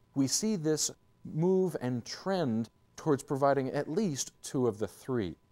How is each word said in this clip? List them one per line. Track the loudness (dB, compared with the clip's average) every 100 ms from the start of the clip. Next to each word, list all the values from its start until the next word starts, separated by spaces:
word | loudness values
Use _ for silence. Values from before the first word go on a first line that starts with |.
| _ -2
we | 0
see | 0 0 0
this | 0 0 -2 -6 _ _ -8
move | 0 2 4 2 -2
and | -2 -2 -6
trend | -8 -2 0 2 0 -2 _ _ -4
towards | 0 0
providing | 0 2 4 4 0
at | -2 -2
least | 0 0 -2 -6 -10
two | -4 2 2
of | 2
the | -4
three. | -6 -4 -2 -2 -6 _